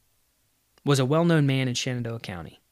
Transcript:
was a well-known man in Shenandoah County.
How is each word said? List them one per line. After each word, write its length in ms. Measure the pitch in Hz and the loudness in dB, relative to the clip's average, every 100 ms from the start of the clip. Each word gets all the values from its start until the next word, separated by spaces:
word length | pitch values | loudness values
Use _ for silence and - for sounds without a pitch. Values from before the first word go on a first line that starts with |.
| _ _ _ _ _ _ _ _ 139 | _ _ _ _ _ _ _ _ 0
was 140 | 139 | 0
a 60 | 127 | 2
well-known 420 | 156 170 160 143 | 2 4 4 4
man 200 | 135 131 | 2 -2
in 60 | |
Shenandoah 460 | 120 135 123 117 113 | -4 -4 -6 -6 -8
County. 420 | - 90 78 - _ | -10 -12 -12 -18 _